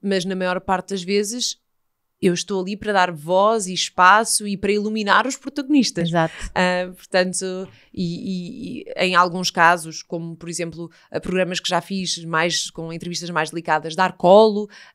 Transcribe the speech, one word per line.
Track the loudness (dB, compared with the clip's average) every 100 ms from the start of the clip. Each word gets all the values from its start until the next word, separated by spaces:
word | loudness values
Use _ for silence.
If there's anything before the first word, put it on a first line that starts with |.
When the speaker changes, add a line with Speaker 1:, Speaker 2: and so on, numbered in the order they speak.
Speaker 1:
mas | -2 -2
na | -2 -2
maior | -2 -2
parte | -2 -4 -4
das | -8
vezes | -2 -2 -2 -4 -6 -8 _ _ _ _ _ _
eu | 0
estou | 0 -2 -4
ali | -4 -6
para | -2
dar | 0 0
voz | -2 0 2 4 2 -2
e |
espaço | -4 -4 4 6 8 4 -2 -4
e | -4
para | -2
iluminar | -2 -2 -2 2 2 2
os | -4
protagonistas. | -8 -6 2 2 2 0 0
Speaker 2:
Exato. | 0 0 -4 -6 -2
Speaker 1:
Ah, | 0 0 -4 -10
portanto, | -2 0 0 -2 -6 -8 -10 -16 _
e, | -4 -4 -4 -6 -6 -8 -10 -12 -12
e, | -10
e | -2 2
em | 4
alguns | 2 0 -4
casos, | 4 4 4 -2 -16
como | -10 -8 -8 -12
por | -10
exemplo, | -8 -8 -10 -16 _ _
ah, | -8
programas | -4 -2 -2 -4
que | -2
já | -2
fiz | -2 -6 -6 -6
mais, | -4 -2 0 -2 -6
com | -10 -10
entrevistas | -10 -10 -10 -6
mais | -4 -4
delicadas, | -4 -2 -2 -2 -2
dar | -2
colo, | 2 8 8 8 4 -6 -12 -20